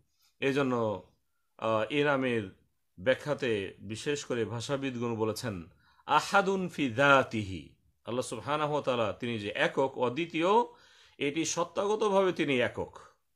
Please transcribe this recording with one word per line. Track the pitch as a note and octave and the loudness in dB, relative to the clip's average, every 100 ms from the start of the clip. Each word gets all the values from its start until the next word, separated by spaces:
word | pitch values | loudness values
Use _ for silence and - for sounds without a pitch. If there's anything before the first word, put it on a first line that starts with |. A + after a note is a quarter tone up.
| _ _ _ _ | _ _ _ _
এজন্য, | C3+ C#3 C3+ B2 A2 F#2+ - _ _ _ _ - | 0 2 2 2 0 -2 -8 _ _ _ _ -6
আহ, | A2 A2 G#2+ | 0 0 2
এ | D3 | 0
নামের | C#3+ C#3 C3 A#2 F#2+ - _ _ _ - | 2 2 0 -2 -4 -10 _ _ _ -4
ব্যাখ্যাতে | G2 B2+ D3 C#3 B2+ G#2+ F#2+ - | 0 0 -2 -2 0 0 -2 -10
বিশেষ | G2 G#2+ D3 D3 | -12 -8 -4 -4
করে | - B2+ | -4 -2
ভাষাবিদগণ | G#2 A#2 A2+ C#3 C3+ A#2+ A#2+ A2 | -2 -4 -4 -4 -4 -4 -4 0
বলেছেন, | A2 G#2 B2 F#2 D#2+ - _ _ - | -2 -2 -6 -6 -10 -20 _ _ 2
আহাদুন | D3+ - G3+ F#3+ G3 F3+ | 2 4 2 2 0 -2
ফি | - C#3 | -2 -2
যাতিহি। | A2 C#3+ C3+ B2 A2+ G2 F2+ C2+ - _ _ | 4 8 8 6 -2 -6 -8 -12 -20 _ _
আল্লাহ | - B2 | -6 -6
সুবহানাহু | B2 A#2 A#2 D3+ D3 | -4 -8 -4 -2 -2
ওয়া | D3 | -2
তাআলা | C3 B2 G#2+ | 0 0 0
তিনি | F2+ A#2+ A2+ | -2 -4 -4
যে | G2+ | -4
একক, | - D3 - C3+ C#3+ | -2 0 0 -2 0
অদ্বিতীয়, | B2 B2+ E3+ D#3+ F3 A3 A#3+ - - - - - | -2 -2 -4 0 2 4 2 -6 -20 -20 -20 -6
এটি | C#3 C#3+ | -4 -2
সত্তাগতভাবে | D#3 - E3+ - G3+ G#3+ G#3+ G3 F#3 | -2 -2 -4 -2 -2 0 2 4 4
তিনি | E3+ D3+ B2+ | 2 2 2
একক। | A2+ - E2 - - _ _ | 2 -2 -8 -10 -20 _ _